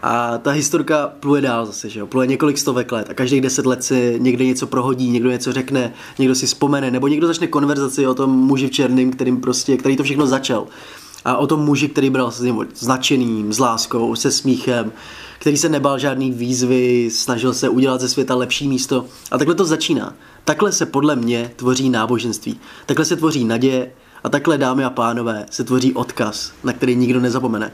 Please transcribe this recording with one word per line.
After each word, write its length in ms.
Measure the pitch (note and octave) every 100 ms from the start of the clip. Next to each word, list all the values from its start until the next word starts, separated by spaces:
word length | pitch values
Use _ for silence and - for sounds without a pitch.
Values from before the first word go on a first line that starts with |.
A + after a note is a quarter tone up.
A 360 | A#2+ A#2 A#2+ A#2
ta 140 | C#3+
historka 600 | D3 C#3 E3+ D3+ D#3 C#3+ -
pluje 220 | C#3+ C#3+
dál 240 | C3+ A#2 A2+
zase, 240 | G2+ A2
že 100 | G#2+
jo, 80 | G2+
pluje 200 | C3 B2+
několik 300 | C3+ D3+ C#3
stovek 340 | - B2+ A#2
let 160 | A#2 G#2
a 40 |
každých 280 | - B2+ C3+
deset 240 | C3 - C3
let 180 | B2+
si 320 | - C3 B2 A#2
někde 260 | B2+ A#2+ C3
něco 220 | B2+ B2
prohodí, 420 | B2+ B2+ B2+ B2+
někdo 220 | A#2+ B2
něco 220 | B2 C3
řekne, 400 | B2+ B2+ C3+ A#2+ A#2+ - -
někdo 160 | C3 C3
si 100 | C3
vzpomene, 460 | - C#3+ C#3+ C3
nebo 160 | B2+ C#3
někdo 200 | D3+ E3+
začne 200 | E3 F3
konverzaci 600 | D3+ C#3+ C#3+ C#3 C3+ C3+
o 60 |
tom 180 | B2+ C3+
muži 360 | C3 C3 C#3 C3
v 40 |
černým, 400 | - B2+ B2+ B2+
kterým 300 | B2 B2+ B2
prostě, 360 | B2+ B2 - C3
který 200 | C#3 C3+
to 60 |
všechno 240 | C#3 C#3+ C#3+
začal. 400 | C3 C3 A#2 G2 - - - - - -
A 120 | -
o 100 | C#3+
tom 120 | D#3
muži, 300 | D3 C#3 C#3+
který 200 | D3 C3+
byl 140 | C3
vlastně 300 | B2 A#2 B2 A2 A2+ -
značeným, 760 | A#2 B2+ B2+ C3+ A#2+ A2 G#2
s 60 | G#2+
láskou, 560 | B2+ A2+ - A#2+ A#2 A2+
se 160 | C3+
smíchem, 600 | B2 C#3 B2 - A#2+ A2 - - - - -
který 180 | D#3 C#3+
se 120 | E3
nebál 300 | D3 C#3 C3+
žádný 320 | C#3 C3 C3
výzvy, 760 | A#2+ A#2+ B2+ B2 B2+ B2 B2 A#2
snažil 420 | A2+ - A#2+ B2+
se 160 | A#2+ C3
udělat 320 | B2 C3 B2+
ze 80 | B2+
světa 260 | C3+ B2+ B2+
lepší 320 | B2 - C#3+
místo. 380 | B2+ - C3 A#2+ - -
A 60 | -
takhle 180 | D3+ E3+
to 100 | F3+
začíná. 480 | D#3+ - C#3 G2 - - - -
Takhle 260 | D3+ G#3
se 140 | - E3
podle 300 | C#3 D3 C3+
mě 360 | A#2 A#2+ A#2+ -
tvoří 340 | B2 B2+ C3+
náboženství. 680 | A#2+ A2 A#2+ A#2 G#2+ - A2+ - - -
Takhle 200 | - D#3
se 100 | E3+
tvoří 300 | D#3+ D3+ A2+
naděje 460 | A2+ C3 B2+ B2 - - -
a 60 | -
takhle, 280 | C#3+ C#3+ D3
dámy 260 | C3 C3
a 60 | C3+
pánové, 560 | B2+ A#2 A#2+ A#2 A2 G#2
se 140 | -
tvoří 300 | A#2 B2+ C3
odkaz, 580 | B2+ B2 - A2 G#2 - -
na 100 | C3
který 220 | A#2+ C3 B2
nikdo 240 | B2 B2
nezapomene. 520 | B2 B2 B2+ A2 G#2+